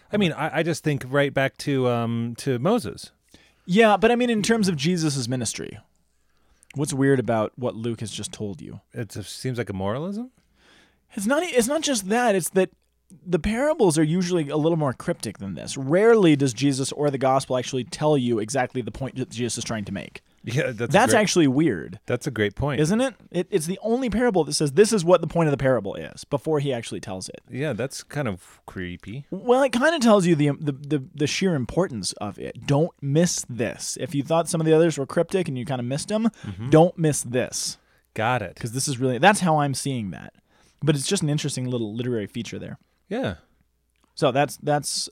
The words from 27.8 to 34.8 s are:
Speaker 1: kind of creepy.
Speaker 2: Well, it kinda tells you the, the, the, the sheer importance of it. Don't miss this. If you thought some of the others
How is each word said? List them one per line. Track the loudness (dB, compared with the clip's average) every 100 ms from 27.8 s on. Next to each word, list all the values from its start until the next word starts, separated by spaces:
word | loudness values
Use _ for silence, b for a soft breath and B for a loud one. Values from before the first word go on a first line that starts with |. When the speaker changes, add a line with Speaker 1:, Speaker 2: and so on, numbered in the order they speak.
| -6 -8
Speaker 1:
kind | -10 -6 -4
of | -6 -12 -20
creepy. | -16 -10 -8 -10 -12 -12 -10
Speaker 2:
Well, | -6 2 4
it | 4
kinda | 2 0 4
tells | 6 6 6
you | 4
the, | 2 0
the, | -4
the, | -6 -4 -4 -4
the | -4 -2
sheer | 0 0
importance | 0 -2 -2 -2 -4 -8
of | -8 -10 -10
it. | -12 -10 0
Don't | 0 0 -4
miss | 0 2 2 0 -8
this. | -4 -4 -4 -10 -8
If | -6
you | -4
thought | 0 0 0
some | 0
of | 4
the |
others | 6